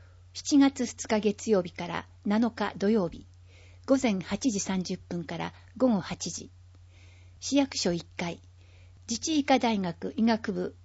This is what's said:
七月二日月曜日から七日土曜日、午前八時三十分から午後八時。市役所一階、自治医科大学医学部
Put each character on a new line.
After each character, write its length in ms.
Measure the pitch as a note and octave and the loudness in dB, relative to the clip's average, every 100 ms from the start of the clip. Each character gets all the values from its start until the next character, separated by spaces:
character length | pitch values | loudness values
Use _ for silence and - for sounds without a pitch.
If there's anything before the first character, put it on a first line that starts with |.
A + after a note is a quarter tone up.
| - - - | -20 -20 -18
七 260 | - - D4 | -12 2 6
月 280 | C#4 C4+ A#3+ | 6 4 -4
二 220 | - - | -6 -2
日 100 | G#3+ | 0
月 320 | G#3 G3+ - | 0 -2 2
曜 120 | G3+ | 2
日 100 | F3 | 2
か 140 | - F3 | -6 -8
ら 200 | E3+ - - | -8 -10 -8
七 260 | - G#3+ A#3 | 0 2 2
日 220 | - G3+ - | 0 -4 0
土 100 | G3 | 2
曜 200 | A3 E3+ | 2 0
日、 180 | - - - - - - - | -4 -16 -20 -20 -20 -20 -12
午 140 | - C4+ | 0 2
前 200 | B3 F#3+ | 2 0
八 300 | - G3+ C#4 | -4 -2 -2
時 100 | G3 | -2
三 240 | - F#3+ | -2 -4
十 120 | F3 F#3 | -4 -8
分 280 | - F3 | -6 -8
か 120 | E3+ E3+ | -6 -6
ら 160 | E3+ - - - | -8 -10 -18 0
午 120 | B3+ | 2
後 120 | G3+ | 2
八 300 | - F3+ F3+ | -2 -8 -10
時。 200 | - - - - - - - - - - - | -10 -14 -20 -20 -20 -20 -20 -20 -20 -20 -14
市 160 | - C#4 | -2 0
役 200 | C4+ - | 0 0
所 160 | F3+ | -2
一 140 | E3+ - - | -2 -6 -8
階、 240 | E3+ - - - - - - - - | -8 -8 -16 -20 -20 -20 -20 -20 -10
自 120 | A#3 | -6
治 180 | - D#4 | 0 0
医 40 | |
科 140 | C#4 C4 | 4 4
大 200 | A#3+ G#3+ | 4 0
学 360 | F#3 E3 F#3 - | -2 -4 -8 0
医 60 | |
学 300 | A3+ A3 A3+ | 2 2 -2
部 240 | F3+ F3+ - | -4 -6 -8